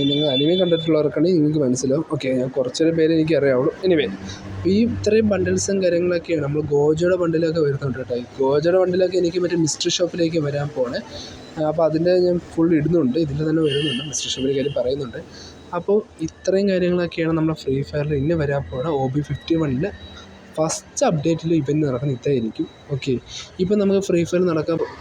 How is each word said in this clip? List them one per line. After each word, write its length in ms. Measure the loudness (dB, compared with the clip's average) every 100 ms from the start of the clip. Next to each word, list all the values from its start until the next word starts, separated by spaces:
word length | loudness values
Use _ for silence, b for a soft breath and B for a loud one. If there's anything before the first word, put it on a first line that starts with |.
| 2
നിങ്ങൾ 160 | 2 2
അനിമെ 200 | 2 2 2
കണ്ടിട്ടുള്ളവർക്കാണെങ്കിൽ 760 | 2 0 2 2 2 2 2 4
നിങ്ങൾക്ക് 220 | 2 2
മനസ്സിലാവും. 400 | 0 0 0 0 -2
ഓക്കെ, 140 | -4 -2 -2
ഞാൻ 80 | -2 -2
കുറച്ചൊരു 360 | -2 2 2 4
പേര് 140 | 2 4
എനിക്ക് 180 | 2 2
അറിയാവുള്ളൂ. 320 | 4 2 0 0 2
Anyway, 220 | 2 0 -4 B B -12 -4 0
ഈ 20 | 2 2
ഇത്രയും 380 | 0 2 2 4
ബണ്ടിൽസും 460 | 2 0 0 0 0
കാര്യങ്ങളൊക്കെയാണ്. 580 | 2 2 0 -2 -2 -2 -2
നമ്മൾ 140 | -2 0
ഗോജോയുടെ 420 | 2 4 2 2 2
ബണ്ടിലൊക്കെ 400 | 2 2 0 2 0
വരുന്നുണ്ട് 320 | 0 -4 -6
കേട്ടോ. 160 | -4 -6
ഈ 40 | -6 -2
ഗോജോയുടെ 380 | 2 2 4 2
ബണ്ടിലൊക്കെ 340 | 2 2 2 2
എനിക്ക് 180 | 0 0
മറ്റേ 140 | 0 0
മിസ്റ്ററി 280 | 0 0 -2 0
ഷോപ്പിലേക്ക് 440 | -2 0 0 0 -2
വരാൻ 220 | -2 -4 -4
പോണേ. 240 | -4 -4 -8 B B B -12 -4
ആ, 40 | -2
അപ്പോൾ 140 | 2 2
അതിൻ്റെ 260 | 2 2 4 2
ഞാൻ 120 | 0 -2
ഫുൾ 180 | 0 2 4
ഇടുന്നുണ്ട്, 400 | 2 2 2 0
ഇതിൽ 140 | -2 -2 0
തന്നെ 140 | 2 2
വരുന്നുണ്ട്, 340 | 0 -2 -4 -6
മിസ്റ്ററി 200 | -8 -6
ഷോപ്പിൻ്റെ 220 | -4 -2 0
കാര്യം 160 | -2 -2
പറയുന്നുണ്ട്. 400 | -2 -2 -6 -10 -14 B B B -8 -6
അപ്പോൾ 200 | 0 0 0 -8 -8
ഇത്രയും 400 | -6 -2 0 2
കാര്യങ്ങളൊക്കെയാണ് 640 | 2 2 0 -2 -2 0 0
നമ്മുടെ 200 | 0 -2
ഫ്രീ 140 | -2 -4 -2
ഫയറിൽ 240 | -4 -2 -2
ഇനി 120 | 0 0
വരാൻ 220 | 0 -2 -4
പോണ 160 | -6 -2 -2
ഒ 20 | 0
ബി 80 | -2 -4
ഫിഫ്റ്റി 280 | -6 -2 0
വണ്ണിൽ 240 | 0 -2 -4 -6 B B B -20 -10 -4
ഫസ്റ്റ് 480 | -2 -4 -8 -2 0
അപ്ഡേറ്റിൽ 460 | 2 0 0 0 0
ഇവന്റ് 240 | 2 0 0
നടക്കുന്ന 260 | 0 -2 -2
ഇതായിരിക്കും. 480 | 0 0 -2 -6 -8 -10 -8
ഓക്കെ, 200 | -6 -2 -4 -6 B B -4
ഇപ്പം 160 | 0 2
നമുക്ക് 200 | 2 2 2
ഫ്രീ 120 | 0 2
ഫയർ 120 | 2 2
നടക്കാൻ 280 | 0 0 -2 -4 -8